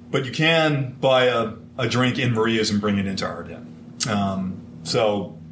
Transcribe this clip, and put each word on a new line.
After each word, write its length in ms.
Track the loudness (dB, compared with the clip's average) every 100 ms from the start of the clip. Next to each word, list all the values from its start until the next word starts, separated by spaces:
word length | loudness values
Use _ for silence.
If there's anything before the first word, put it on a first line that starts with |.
| -4
but 160 | -4 -2
you 60 |
can 640 | 0 2 4 4 2 -2 0
buy 260 | 4 6 6
a, 280 | 4 0 -6 -12 -4
a 100 | -2
drink 300 | 2 2 2
in 160 | 0
Maria's 360 | 2 2 2 2
and 100 | 2
bring 160 | 2 0
it 80 | 0
into 200 | -2 -4
Art 220 | -6 -10
Inn. 160 | -12 -14 -18 -14 -6 -2
Um, 520 | 0 0 -2 -4 -6 -12 -12
so 540 | -4 2 2 2 -2 -10 -18